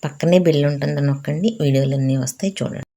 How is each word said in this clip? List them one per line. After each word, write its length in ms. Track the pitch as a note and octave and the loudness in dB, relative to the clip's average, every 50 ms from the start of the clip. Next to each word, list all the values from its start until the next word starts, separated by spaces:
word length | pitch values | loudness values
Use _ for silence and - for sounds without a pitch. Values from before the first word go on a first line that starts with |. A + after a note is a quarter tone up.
| - D3 | -8 -10
పక్కనే 320 | - - - E3 F3 F#3 F3+ E3+ | -6 -2 0 4 4 4 4 4
బెల్ 200 | D#3 C#3+ C#3+ C#3+ D3 | 2 4 2 0 0
ఉంటుంది, 300 | C#3+ C#3+ D3 D3 D3 C#3+ C#3+ | 0 -2 -2 -2 0 0 0
నొక్కండి. 400 | C#3 C#3 - - D3 D#3 F3+ A3+ A3+ - | 0 0 -2 -6 -4 -2 -2 -2 -2 0
వీడియోలన్నీ 560 | D#3 C#3+ C3+ C3+ C3+ C3+ C#3 C3+ C3+ C3 C3+ C3+ C3 | 0 2 2 2 2 0 0 0 0 0 0 0 -2
వస్తాయి, 280 | C3+ - _ - G3 F#3+ - | -4 -6 _ -6 -6 -4 -4
చూడండి. 260 | B2+ A#2 - - - _ _ | -6 -6 -6 -8 -12 _ _